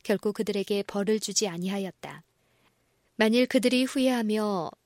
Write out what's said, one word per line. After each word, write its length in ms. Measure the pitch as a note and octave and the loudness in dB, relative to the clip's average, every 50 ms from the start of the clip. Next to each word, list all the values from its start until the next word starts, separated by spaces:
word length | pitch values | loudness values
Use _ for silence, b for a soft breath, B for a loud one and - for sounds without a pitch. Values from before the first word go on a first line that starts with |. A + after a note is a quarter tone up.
| b | b
결코 280 | - G#3 F#3 - G#3+ | 0 0 0 0 -2
그들에게 520 | G3+ - G#3 - G3+ G3+ F#3+ - G#3 G3+ G3 | -2 -2 -2 -2 -2 -2 -2 0 0 -2 -2
벌을 360 | - - G3+ G3+ G3 A3 G#3+ | -2 -4 -2 0 2 0 0
주지 300 | - - F#3+ - A3 G3 | 0 -2 -2 -2 -2 -2
아니하였다. 720 | E3+ E3+ F3+ F#3+ G3+ G3+ G3 F#3 - _ - D3 C#3+ D3+ - _ _ _ _ _ _ _ _ _ _ _ _ _ _ _ _ _ _ - | -2 -4 -4 -4 -2 -4 -4 -6 -8 _ -14 -14 -14 -16 -20 _ _ _ _ _ _ _ _ _ _ _ _ _ _ _ _ _ _ 0
만일 280 | A3 A3 A3 B3 B3+ - | 2 4 4 4 2 4
그들이 360 | - C4 G3+ B3 B3+ B3+ C4 | 2 2 2 4 4 2 2
후회하며 880 | B3+ - C#4 B3+ C4 B3+ A#3+ A3+ G#3 G#3+ G#3+ G#3+ G#3 G3+ F#3 D#3 - - _ _ | 0 0 0 2 2 2 0 0 0 0 0 0 0 -2 -2 -4 -6 -10 _ _